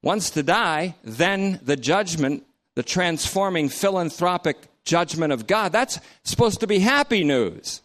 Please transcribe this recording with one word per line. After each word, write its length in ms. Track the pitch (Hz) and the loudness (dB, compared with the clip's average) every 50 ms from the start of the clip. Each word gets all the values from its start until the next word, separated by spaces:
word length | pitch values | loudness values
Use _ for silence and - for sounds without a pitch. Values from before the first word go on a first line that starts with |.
| - | 0
Once 260 | 143 185 214 175 - | 0 0 0 -2 -2
to 140 | - 156 143 | -2 -2 0
die, 500 | 139 175 220 233 175 160 151 165 185 165 _ - | 2 2 2 2 0 0 0 -2 -4 -6 _ -14
then 560 | 113 110 113 165 185 196 196 196 196 190 180 - | -14 -2 0 0 2 2 0 0 -2 -2 -2 -2
the 120 | 131 143 | -2 -2
judgment, 680 | 139 120 127 160 196 214 180 170 160 143 131 147 - - _ _ _ _ _ _ | -2 2 0 2 2 2 -2 -2 -2 0 0 -2 -4 -8 _ _ _ _ _ _
the 80 | - 123 | -8 -6
transforming, 840 | - - 180 180 175 165 151 - - - 190 196 196 185 170 151 139 | -4 -2 0 0 0 -2 -2 -4 -4 -2 0 0 0 0 0 -2 -2
philanthropic 960 | 131 - - 196 190 185 175 160 - - 170 180 180 175 - 160 139 - - _ _ _ _ | -2 0 0 0 0 0 -2 -4 -4 -2 0 0 0 0 -2 -2 -4 -4 -8 _ _ _ _
judgment 480 | - 160 170 175 - - 160 165 151 143 | 0 0 0 0 0 -2 -2 0 0 0
of 140 | 120 110 - | -2 0 0
God. 240 | 190 214 214 180 | 0 0 0 2
That's 280 | 160 214 254 - - - - - - _ _ | 2 0 0 0 -4 -12 -12 -20 -20 _ _
supposed 360 | - - - 240 226 185 - | -8 0 2 2 2 2 0
to 80 | 220 202 | 0 2
be 100 | 208 196 | 2 4
happy 460 | 185 226 269 285 285 - 240 208 170 | 4 4 4 2 2 2 2 2 2
news. 580 | 147 139 127 113 90 78 - - - - - _ | 4 2 2 2 0 -2 -8 -12 -12 -12 -12 _